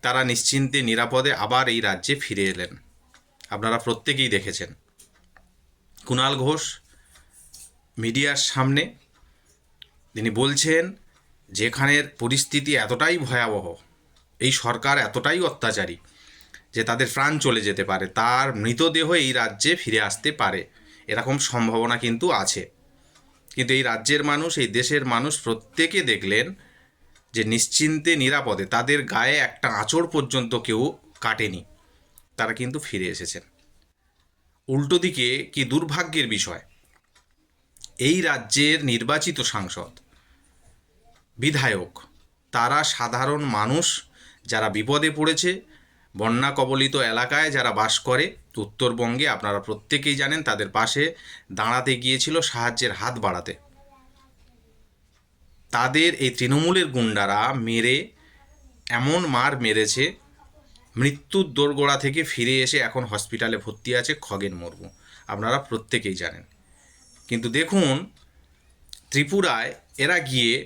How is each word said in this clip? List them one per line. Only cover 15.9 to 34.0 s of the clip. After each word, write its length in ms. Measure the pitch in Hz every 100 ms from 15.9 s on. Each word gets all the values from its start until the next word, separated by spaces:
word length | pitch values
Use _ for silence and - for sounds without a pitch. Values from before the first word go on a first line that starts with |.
| 85 - _ - - - - _
যে 100 | 117
তাদের 240 | 113 117 123
প্রাণ 240 | - 143 151
চলে 220 | 139 113
যেতে 220 | 104 98
পারে, 220 | 95 92 92
তার 340 | - 117 127 135 117
মৃতদেহ 520 | 107 120 165 160 160 175
এই 160 | 135
রাজ্যে 380 | 127 113 101 151 175
ফিরে 240 | - 110
আসতে 280 | 104 - 151
পারে, 300 | 151 104 95 - - - - -
এরকম 280 | 107 120 139
সম্ভাবনা 520 | - 123 113 113 117 120
কিন্তু 300 | 120 117 170
আছে। 300 | 123 95 - 90 _ _ _ _ - _ _ -
কিন্তু 200 | - 123
এই 100 | 131
রাজ্যের 400 | 127 113 113 143
মানুষ, 280 | 147 143 165 165
এই 120 | 123
দেশের 320 | 107 123 147 131
মানুষ 280 | 117 139 147
প্রত্যেকে 580 | - 113 - - 165 196
দেখলেন 420 | 147 104 98 104 131 190 - _ _ _ _ _ _
যে 80 | 113 110
নিশ্চিন্তে 680 | 113 - - 156 156 156 160
নিরাপদে 500 | 131 143 120 98 95
তাদের 340 | 117 120 147 131
গায়ে 320 | 196 123 147
একটা 280 | 131 - 123
আঁচড় 340 | 107 107 160 170
পর্যন্ত 460 | 156 131 131 117 120 113
কেউ 160 | 110 139 - - -
কাটেনি, 400 | 117 107 107 90 - - _ _ _ - _ -
তারা 180 | 113
কিন্তু 240 | 113 123 143
ফিরে 280 | - 101 90
এসেছেন। 340 | 92 90 87 - _ _ _ _ _